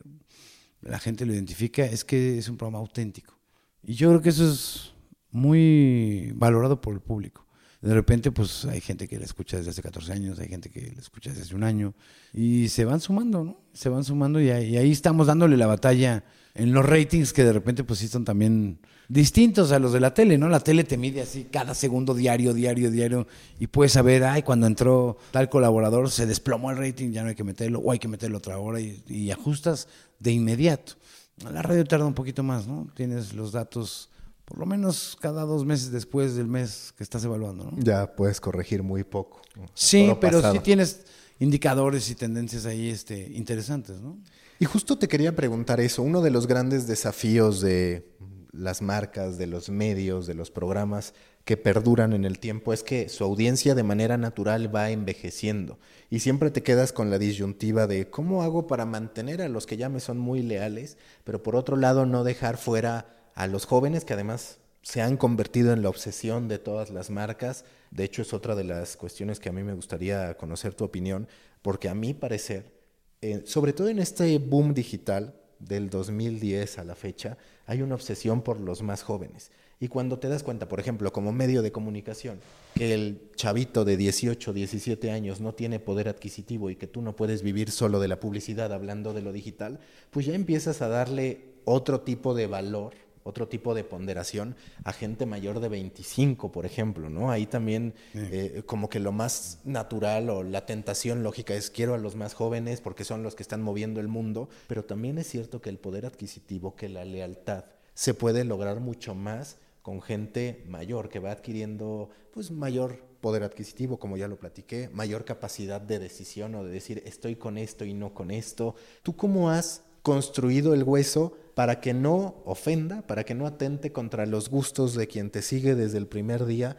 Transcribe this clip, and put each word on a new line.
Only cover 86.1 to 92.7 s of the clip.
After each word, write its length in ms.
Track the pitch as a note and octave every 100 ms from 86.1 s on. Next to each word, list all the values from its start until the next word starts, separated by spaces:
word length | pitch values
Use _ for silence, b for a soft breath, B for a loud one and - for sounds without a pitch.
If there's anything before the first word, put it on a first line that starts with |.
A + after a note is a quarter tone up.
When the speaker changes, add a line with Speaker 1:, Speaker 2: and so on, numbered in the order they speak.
| G2+ G2+ - G2 A#2 G2
Speaker 2:
y 80 | F#2
que 100 | F2+
tú 140 | -
no 160 | A#2 G#2
puedes 260 | G#2+ A2
vivir 280 | G2 G2+ G#2+
solo 300 | - A2+ G#2
de 80 | G2
la 120 | F#2
publicidad 520 | A2 G2+ G2+ A2 A2
hablando 420 | G2 G2 G2+ G#2+
de 80 | G#2+
lo 100 | G2+
digital, 480 | G2 G#2+ - G#2+ C#3 b b b
pues 160 | C#3+ C#3
ya 80 |
empiezas 480 | F3 F3 D#3 D#3+ D3+
a 60 | A#2
darle 560 | A#2+ B2+ C3+ C3 - - -
otro 360 | - B2+ C3 C3
tipo 340 | - B2 C3
de 120 | B2 G#2+
valor, 480 | G2 G2